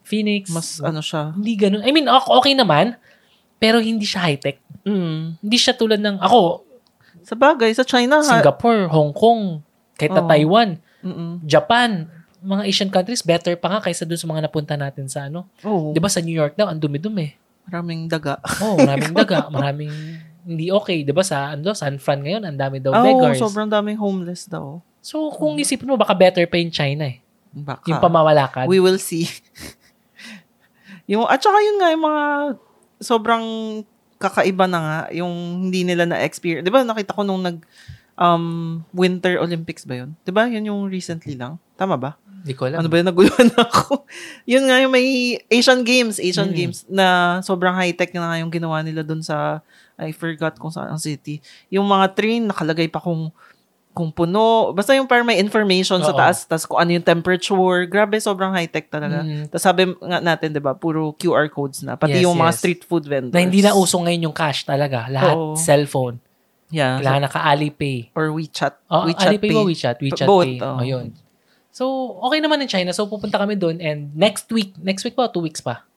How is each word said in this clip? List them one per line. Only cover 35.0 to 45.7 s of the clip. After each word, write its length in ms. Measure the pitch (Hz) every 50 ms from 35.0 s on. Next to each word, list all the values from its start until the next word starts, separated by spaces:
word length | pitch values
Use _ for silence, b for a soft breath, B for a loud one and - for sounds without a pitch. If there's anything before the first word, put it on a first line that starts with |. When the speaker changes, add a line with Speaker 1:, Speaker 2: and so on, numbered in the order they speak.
| - -
Speaker 2:
yung 220 | - 165 175 175 175 175 175 175 175 180
hindi 180 | 185 185 185 185
nila 220 | 180 180 180 170 170
na-experience. 560 | 170 170 - 113 151 - - - 180 165 143
Di 80 | 165 180
ba, 140 | 220 269
nakita 340 | 254 233 220 220 202 196 -
ko 60 | -
nung 180 | 208 202 190 185
nag, 240 | 185 180 175 165 b b b b b b b b b b
um, 320 | b - 180 175 170 165 170 170 165 165 165 165 165 165 165 _
Winter 460 | - 180 180 185 180 180 - 185 180 -
Olympics 460 | - 170 175 165 165 165 160 - -
ba 100 | - 127
yun? 160 | 123 127 139 156 _
Di 80 | _ -
ba, 160 | 185 214 226
yun 220 | 247 233 214 214
yung 140 | 214 208 202 196
recently 480 | 196 190 185 180 - 170 165 _ 151
lang? 240 | 143 123 123 123 156 170 _ _ _
Tama 220 | - 185 196 175
ba? 220 | 131 123 139 151 _ _ _ - 196
Speaker 1:
Hindi 140 | 185 147
ko 160 | 131 - 139 127
alam. 100 | 147 165
Speaker 2:
Ano 100 | 165 165
ba 80 | 160
yun? 120 | 170 175 190
<laughs> 20 |
Naguluhan 380 | 175 175 196 - - - 247 233 -
ako. 480 | - 233 - - - - - 285 - _ B B B B B B B B
Yun 200 | - 240 262 269
nga, 100 | 262 254 254
yung 140 | 262 262
may 140 | 262 254 254 262 269 254 247 247 240 - _ _
Asian 320 | 220 240 240 -